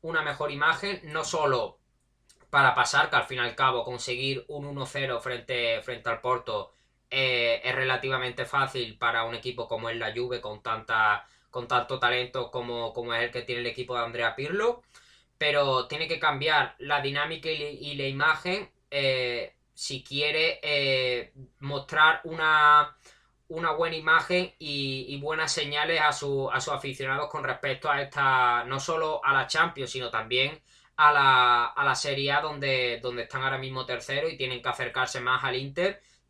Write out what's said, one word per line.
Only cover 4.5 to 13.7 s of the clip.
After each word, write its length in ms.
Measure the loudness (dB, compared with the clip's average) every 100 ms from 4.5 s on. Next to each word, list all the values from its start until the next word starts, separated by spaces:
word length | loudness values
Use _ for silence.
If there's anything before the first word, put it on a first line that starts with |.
| -10
uno 220 | -10 -8 -8
cero 320 | -4 -4 -4
frente, 600 | -4 -8 -4 -2 0 -2
frente 260 | -4 -6 -4
al 120 | -2
Porto, 500 | 0 -2 -2 -4 -6 _ _ _ _
eh, 500 | 0 2 2 2 2
es 100 | 0
relativamente 680 | 0 0 0 0 -2 -2 -6
fácil 520 | -2 0 0 -2 -8 -4
para 280 | -2 0
un 100 | -2
equipo 320 | -4 -6 -8 -6
como 240 | -6 -4
es 60 | -6
la 160 | -6
Juve, 260 | -4 -4 -6
con 220 | -8 -10
tanta, 640 | -6 -6 -2 2 4 2 -2 _ _
con 160 | -10 -2
tanto 320 | 0 0 0
talento 500 | 0 0 -2 -4 -6
como, 400 | -6 -6 -6 -6
como 200 | -6 -4
es 120 | -2
el 80 | -2
que 100 | -4
tiene 200 | -6 -4
el 40 |
equipo 300 | -4